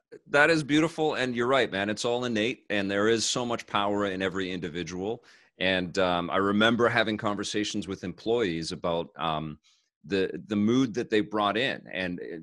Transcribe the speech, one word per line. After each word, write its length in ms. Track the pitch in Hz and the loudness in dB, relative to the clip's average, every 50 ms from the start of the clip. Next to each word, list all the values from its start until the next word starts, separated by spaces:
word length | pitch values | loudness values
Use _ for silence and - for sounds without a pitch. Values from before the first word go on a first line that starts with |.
| _ _ - - _ | _ _ -20 -20 _
That 220 | - - 143 147 160 | 2 4 6 6 6
is 140 | 165 156 147 | 4 2 2
beautiful. 520 | 123 147 151 165 156 - - 156 151 120 | 2 2 4 4 2 0 0 -2 0 0
And 200 | 107 127 127 120 | 0 -2 -2 0
you're 120 | 117 120 | 0 2
right, 220 | 123 135 135 113 - | 2 4 4 2 2
man. 200 | 92 95 101 104 | 0 0 0 0
It's 160 | 101 - - | -2 -2 -2
all 180 | 120 120 123 123 | -2 0 0 -2
innate. 400 | 123 113 104 107 120 - - _ - | 0 0 0 0 0 -2 -6 _ -4
And 200 | 107 104 98 98 | -2 -2 0 0
there 200 | 101 101 104 110 | 0 2 4 4
is 160 | 117 113 107 | 4 2 2
so 200 | - - 131 123 | 0 -2 -2 -2
much 220 | 120 117 110 - | -2 -4 -6 -4
power 380 | - - 104 101 104 104 101 104 | -4 -2 -2 0 0 0 0 -2
in 160 | 98 92 92 | -2 -2 -2
every 280 | 95 95 85 95 95 90 92 | -2 -2 -2 -4 -4 -4 -6
individual. 720 | 90 78 85 73 87 87 80 90 90 95 104 120 127 - - - - _ _ _ - | -6 -6 -6 -6 -6 -8 -6 -6 -6 -6 -6 -6 -8 -12 -18 -20 -20 _ _ _ -4
And, 400 | 90 95 95 92 92 87 - 95 | 0 0 0 0 -2 -2 0 2
um, 320 | 92 90 87 87 87 82 | 2 2 2 0 0 0
I 60 | 73 | 0
remember 500 | 98 98 101 101 104 110 117 120 110 120 113 | 0 2 2 4 4 4 4 4 4 2 4
having 280 | 113 117 110 110 107 | 4 2 2 2 0
conversations 680 | 104 113 107 104 98 101 - - 104 104 - - 104 87 | -2 -2 -4 -4 -4 -4 -4 -2 -2 -2 -2 -4 -6 -6
with 160 | 90 95 - - | -6 -6 -6 -8
employees 680 | 92 80 - - 107 117 120 113 92 82 82 82 78 | -10 -10 -6 -2 0 0 2 2 0 0 -2 -4 -6
about, 380 | 90 76 - 87 85 85 82 - - | -6 -4 -2 -2 -2 -2 -4 -6 -6
um, 420 | - 78 82 78 78 78 76 76 - _ _ _ _ _ _ _ _ - | -4 -4 -2 -2 -2 -4 -6 -10 -12 _ _ _ _ _ _ _ _ -6
the, 280 | 76 98 95 92 - - 87 - | -2 0 0 0 0 -2 -6 -6
the 80 | - 107 | -2 0
mood 400 | 104 104 110 120 131 135 120 95 | 2 4 4 4 2 2 0 -2
that 160 | 123 113 - | -4 -2 0
they 100 | 110 107 | 0 0
brought 340 | 104 - 104 107 104 101 101 | 0 0 0 0 0 2 2
in 240 | 110 131 131 78 - - - - | 0 0 -2 -4 -6 -8 -8 -6
and, 260 | 90 92 90 87 - | -4 -4 -4 -4 -6
uh, 180 | - 62 85 80 | -8 -10 -12 -10